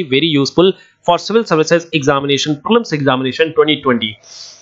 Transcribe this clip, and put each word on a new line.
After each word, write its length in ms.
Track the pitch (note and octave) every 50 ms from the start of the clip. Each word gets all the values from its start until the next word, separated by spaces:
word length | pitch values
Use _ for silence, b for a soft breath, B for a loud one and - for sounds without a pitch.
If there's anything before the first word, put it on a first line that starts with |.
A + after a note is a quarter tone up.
| F#3 C#3+
very 180 | B2+ C3+ D3 E3+ D3+ C#3
useful 300 | C#3 C3+ - - E3+ F#3+ F#3 b b b b b _ -
for 60 | F3 E3
civil 220 | E3+ - G3+ A3+ A3+
services 420 | - F3+ D#3 D#3 - E3+ E3+ E3+ - -
examination, 580 | D#3+ C3 C#3 C#3+ C3+ C#3 C#3+ C#3+ C3+ - D3+ D3+ C#3+
prelims 340 | - - A3 A#3+ A3+ - D#3+
examination 560 | D3 C#3+ C#3 C3 B2+ C3 C3 B2 - D#3+ D#3+
twenty 260 | - - D3 D3+ D3+ D3
twenty। 340 | D3 C#3 B2 A#2 A2 A2 G#2+ B B B B B B B B B